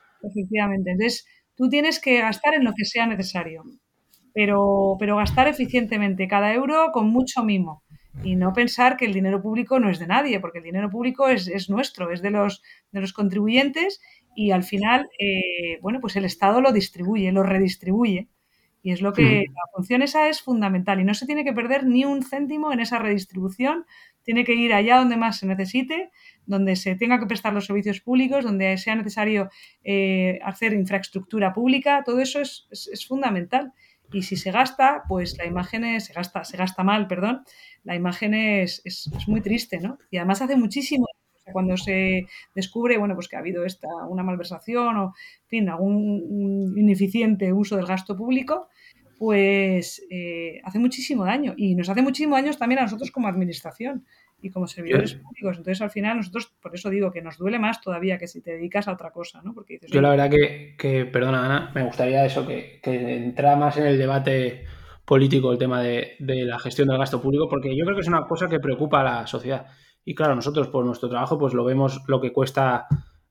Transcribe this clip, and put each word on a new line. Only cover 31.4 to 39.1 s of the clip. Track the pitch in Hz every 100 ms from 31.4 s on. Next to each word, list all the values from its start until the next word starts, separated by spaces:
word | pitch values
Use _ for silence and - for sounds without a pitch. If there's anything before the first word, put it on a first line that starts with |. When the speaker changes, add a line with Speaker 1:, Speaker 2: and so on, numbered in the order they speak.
| 190
Speaker 1:
pública. | 190 240 269 285 285 277
Todo | 240
eso | 262 285
es, | 285 - _
es, | - -
es | 208 -
fundamental. | 262 269 190 175 254 277 _ _ _ _
Y | 202
si | 185 190
se | 190
gasta, | 185 262 - 269 - -
pues | 190 175 -
la | 175
imagen | 175 180 226 233
es, | 226 214
se |
gasta, | - 180 185
se | 165 175
gasta | 185 190
mal, | 185 208 196
perdón, | 185 202 262 - - - - 196
la | 175
imagen | 180 175 214
es, | 214 220 202 180 -
es, | - 185 -